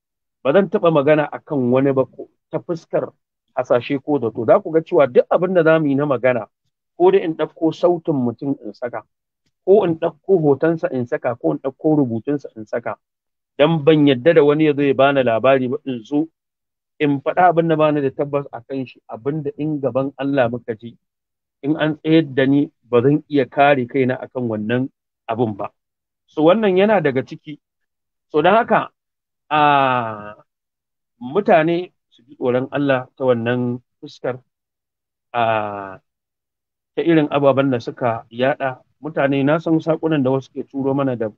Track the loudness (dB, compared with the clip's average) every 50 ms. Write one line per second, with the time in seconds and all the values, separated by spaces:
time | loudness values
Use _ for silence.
0 | _ _ _ _ _ _ _ _ -2 0 2 2 2 2 -2 0 0 2 2 2
1 | 2 2 2 2 0 -2 -8 -12 -10 -6 -4 -2 0 0 2 2 2 2 0 0
2 | -2 -2 _ -14 -20 -20 _ _ _ _ -10 -10 -8 -8 -10 -10 -8 _ -6 -6
3 | -6 -6 -10 _ _ _ _ _ _ _ _ -8 -2 0 0 -2 0 -2 -6 -6
4 | -4 -4 -2 -2 -2 -4 -4 -4 0 2 2 2 2 0 -2 -2 -2 0 2 2
5 | 2 4 2 2 2 2 0 -2 0 0 2 2 4 4 4 4 2 0 0 0
6 | 0 -2 -2 0 0 0 0 0 -4 -10 _ _ _ _ _ _ _ _ _ 2
7 | 4 4 4 4 2 -2 -4 -6 -6 -8 -4 -2 -2 -2 0 0 0 0 0 0
8 | -2 -4 -2 -2 -2 -4 -4 -4 -6 -6 -6 -6 -8 -12 -12 _ -10 -10 -10 -12
9 | -14 _ _ _ _ _ _ _ _ _ _ _ _ 4 4 4 4 2 -2 -2
10 | -4 -6 -6 _ _ 0 0 2 4 2 2 2 0 -2 -2 -2 -4 -6 -4 -6
11 | -4 -4 -6 -4 -4 -4 -6 -4 -4 -4 -4 -4 -6 -8 -8 _ -2 0 2 2
12 | 0 0 -2 -4 -4 -4 -6 -6 -8 -12 -16 -18 -12 -10 -8 -8 -8 -8 -10 -12
13 | _ _ _ _ _ _ _ _ _ _ _ 2 2 2 2 2 4 4 4 6
14 | 4 4 2 4 2 4 4 6 4 4 4 4 2 2 2 2 0 0 2 4
15 | 2 4 4 2 2 2 0 2 2 2 2 2 0 -2 -6 -8 -8 -10 -10 -10
16 | -8 -4 -4 -4 -4 -4 _ _ _ _ _ _ _ _ _ _ _ _ _ -4
17 | -2 -2 0 -2 -4 -2 0 2 4 4 4 2 2 2 2 2 2 2 2 0
18 | -2 -2 -4 -4 -6 -4 -4 -6 -6 -8 -12 -16 -14 -10 -10 -10 -10 -10 -14 _
19 | _ -18 -16 -10 -8 -6 -6 -6 -6 -8 -8 -6 -6 -6 -4 -4 -4 -4 -2 -2
20 | -4 -4 -6 -6 -6 -2 0 0 0 0 -2 -6 -8 -10 -12 -10 -12 -18 -20 _
21 | _ _ _ _ _ _ _ _ _ _ _ _ -6 -4 -4 -2 -2 -4 -4 -4
22 | -2 2 2 2 2 2 0 0 2 2 2 2 0 -2 -6 _ _ _ 0 2
23 | 2 2 2 0 -2 _ -2 -2 -2 0 0 2 4 4 4 2 0 -2 -2 -2
24 | -2 0 -2 -4 -8 -10 -8 -6 -6 -4 -4 -4 -4 -2 -2 -2 -2 -4 -8 _
25 | _ _ _ _ _ -8 -4 -2 -2 -4 -4 -6 -10 -12 -12 _ _ _ _ _
26 | _ _ _ _ _ _ _ 2 4 4 4 4 2 2 2 2 4 4 2 2
27 | 0 0 -2 -2 -4 -6 -12 -16 _ -18 -18 -18 _ _ _ _ _ _ _ _
28 | _ _ _ _ _ _ -2 0 2 4 4 2 2 2 0 0 -2 -4 -10 _
29 | _ _ _ _ _ _ _ _ _ -4 0 2 4 4 4 4 2 2 0 -2
30 | -4 -6 -8 -12 -14 -16 -18 -20 _ _ _ _ _ _ _ _ _ _ _ _
31 | _ _ _ _ -14 -6 -4 -2 2 4 4 4 4 2 0 -2 -6 -8 _ _
32 | _ _ _ _ _ _ -12 -6 -4 -2 -2 -2 -4 -4 -4 -2 0 0 0 0
33 | -2 -8 _ -4 0 0 0 0 0 -2 -2 -2 -2 -4 -4 -6 -10 _ _ _
34 | -20 -20 -16 -10 -8 -8 -8 -10 -14 _ _ _ _ _ _ _ _ _ _ _
35 | _ _ _ _ _ _ -4 -2 -2 0 -2 -2 -4 -6 -8 -12 -14 -14 -16 -20
36 | _ _ _ _ _ _ _ _ _ _ _ _ _ _ _ _ _ _ _ -4
37 | 0 2 2 2 2 0 0 0 2 2 2 2 2 0 -2 -2 -4 -8 -8 -4
38 | -4 -4 -4 -4 -8 _ -6 -2 -2 -2 -2 -2 -4 -6 -8 -10 _ _ _ _
39 | -14 -8 -2 -2 0 0 0 0 0 0 0 0 0 0 -2 0 0 -2 -4 -2
40 | -2 -2 0 0 0 0 0 -2 -4 -8 _ -14 -14 -10 -8 -6 -4 -2 -2 -2
41 | -2 -4 -4 -4 -6 -8 -8